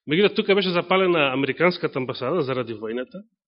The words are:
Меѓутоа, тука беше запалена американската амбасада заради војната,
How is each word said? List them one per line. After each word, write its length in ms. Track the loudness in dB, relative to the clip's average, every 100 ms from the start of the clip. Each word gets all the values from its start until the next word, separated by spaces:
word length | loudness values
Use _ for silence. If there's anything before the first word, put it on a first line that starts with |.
| -2
Меѓутоа, 300 | 2 2 2
тука 200 | 2 2
беше 140 | 2
запалена 640 | 0 2 2 4 2 2
американската 640 | 0 -2 2 0 0 -4 -4
амбасада 460 | -6 -6 -4 -2 -2
заради 320 | -4 -4 -6
војната, 460 | -6 -6 -8 -12 -20 _